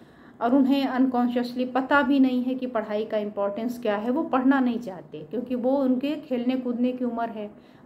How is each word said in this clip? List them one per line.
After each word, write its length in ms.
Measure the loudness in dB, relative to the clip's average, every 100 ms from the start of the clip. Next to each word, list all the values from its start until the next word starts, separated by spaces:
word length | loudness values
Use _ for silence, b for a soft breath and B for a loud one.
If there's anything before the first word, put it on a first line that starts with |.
| B B B B
और 140 | 2
उन्हें 320 | 4 4 4 2
unconsciously 800 | 2 2 2 0 0 -2 -4
पता 380 | -2 -2 2 2
भी 180 | 4 4
नहीं 220 | 4 4
है 120 | -2
कि 120 | -4 -2
पढ़ाई 380 | -4 -2 -4
का 140 | -2 -2
importance 600 | -4 -2 -4 -2 -6 -4
क्या 180 | -2 -2
है, 140 | 0
वो 120 | -2
पढ़ना 380 | 0 2 4 4
नहीं 180 | 2 -2
चाहते 400 | -6 -12 -14 -16
क्योंकि 360 | -8 -8 -4
वो 220 | -2 0 2
उनके 380 | 2 2 0 -4
खेलने 400 | -4 -4 -2 -2
कूदने 360 | -4 -2 -2
की 120 | -2
उम्र 240 | -4 -4 -6
है, 220 | -6 -12 -14 B B